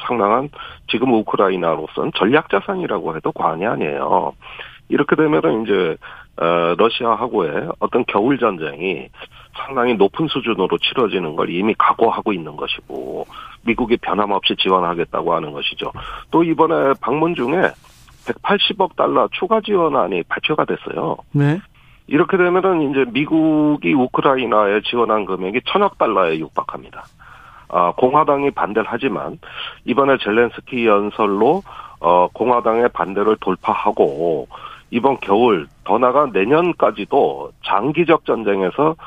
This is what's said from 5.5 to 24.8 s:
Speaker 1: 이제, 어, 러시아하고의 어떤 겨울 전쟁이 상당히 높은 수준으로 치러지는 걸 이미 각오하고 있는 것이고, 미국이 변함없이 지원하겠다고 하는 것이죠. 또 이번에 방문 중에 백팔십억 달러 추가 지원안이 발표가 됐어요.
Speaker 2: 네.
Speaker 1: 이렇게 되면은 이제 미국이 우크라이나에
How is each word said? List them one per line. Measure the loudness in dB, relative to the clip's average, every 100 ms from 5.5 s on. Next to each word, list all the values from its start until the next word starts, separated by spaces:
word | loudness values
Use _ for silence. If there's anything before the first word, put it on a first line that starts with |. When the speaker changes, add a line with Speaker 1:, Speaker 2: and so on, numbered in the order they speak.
| 0
Speaker 1:
이제, | 0 0 0 -4 -12 -20 -18 -2
어, | 0 2 2 2
러시아하고의 | 2 2 0 0 0 0 0 -2 -6 -4
어떤 | -2 0 0
겨울 | 0 2 2
전쟁이 | 0 -2 -6 -6 -4 -4 -10 -18 -20 -20 -18 -12
상당히 | -6 0 0
높은 | 4 2 2 -2
수준으로 | -2 -2 0 0 0
치러지는 | 0 0 0 0 -2 -2
걸 | -2
이미 | 0 0 2
각오하고 | 2 2 0 2 -4
있는 | -4 -8 -10
것이고, | -8 -8 -10 -10 -8 -10 -10 -14 -20 -6
미국이 | -4 -2 0 0
변함없이 | 0 -4 -2 -4 -2 -2
지원하겠다고 | 0 2 0 -2 -4 -4 -2
하는 | -2 -4
것이죠. | -8 -8 -8 -10 -10 -14 -14 -2
또 | 0
이번에 | 2 2 2 2 2 0
방문 | -2 0 0
중에 | 0 -2 0 0 -2 -16 -20 -20 -12 -10
백팔십억 | -6 -2 0 0 0 -2 0
달러 | 0 2 0 -2
추가 | 0 0
지원안이 | 2 2 2 2 0 -2
발표가 | -4 -4 -4 -4
됐어요. | -4 -6 -6 -6 -6 -6 -4
Speaker 2:
네. | 0 0 0 -8 _ -20 -20 -2
Speaker 1:
이렇게 | 0 2 2
되면은 | 4 4 2 2 2
이제 | 0 0
미국이 | 0 2 4 4 4 4 2 2
우크라이나에 | 2 2 2 2 2 2 2 4 2